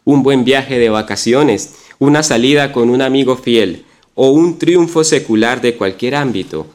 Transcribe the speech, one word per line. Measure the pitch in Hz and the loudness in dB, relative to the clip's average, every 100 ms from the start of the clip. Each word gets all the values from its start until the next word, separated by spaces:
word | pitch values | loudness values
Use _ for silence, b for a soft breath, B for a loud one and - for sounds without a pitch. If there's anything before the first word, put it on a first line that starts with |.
un | - 139 | 0 2
buen | 131 135 | 2 2
viaje | 120 135 135 127 | 2 0 0 0
de | 117 | 0
vacaciones, | 107 107 98 113 127 131 101 - B B B | 0 -4 -6 0 2 2 0 -4 B B B
una | 139 151 | 2 2
salida | 143 117 127 147 139 | 2 0 2 2 0
con | 123 117 | 0 0
un | 127 | 0
amigo | 135 135 131 123 | 0 0 0 -2
fiel, | - 117 98 82 b b b - | 0 0 0 -6 b b b 0
o | 131 | 2
un | 147 170 165 | 4 2 0
triunfo | 165 175 165 165 | 0 2 2 0
secular | 156 139 139 110 117 123 | 0 -2 0 0 0 0
de | 120 117 | -2 -2
cualquier | 95 - 120 143 | -6 -4 -4 -4
ámbito | 135 98 90 78 78 | -4 -6 -8 -10 -12